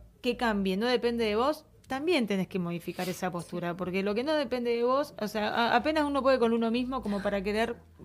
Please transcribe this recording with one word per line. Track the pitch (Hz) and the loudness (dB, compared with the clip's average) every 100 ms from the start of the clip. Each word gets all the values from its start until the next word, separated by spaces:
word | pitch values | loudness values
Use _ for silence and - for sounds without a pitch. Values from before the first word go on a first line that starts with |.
| - - | -20 -6
que | 247 240 | -4 0
cambie | 240 202 190 185 | 0 2 0 0
no | 240 | 2
depende | 247 240 233 | 2 2 0
de | 220 208 | 0 2
vos, | 254 - - - - | 2 0 -8 -18 -8
también | 262 311 320 220 | -4 2 2 2
tenés | 196 180 | 0 0
que | 190 | -4
modificar | 170 170 - 175 180 | -4 -6 -8 -6 -6
esa | 170 180 | -4 -4
postura, | 170 160 175 170 170 | -4 -6 -6 -4 -4
porque | 180 185 | -4 -2
lo | 196 | 0
que | 208 | 0
no | 277 | 0
depende | 302 247 247 240 | 0 0 -2 0
de | 233 | 0
vos, | 240 269 294 - | 2 2 0 -4
o | 214 | -4
sea, | 214 214 | -2 -2
a-, | - 233 240 | 0 2 4
apenas | 285 311 | 2 0
uno | 294 285 | 0 2
puede | 262 254 | 2 4
con | 226 | 4
uno | 233 226 | 2 2
mismo | 233 254 262 | 0 -2 -4
como | 208 202 | -2 -2
para | 202 202 | -2 -2
querer | 190 208 233 - - - | 0 0 -2 -4 -14 -16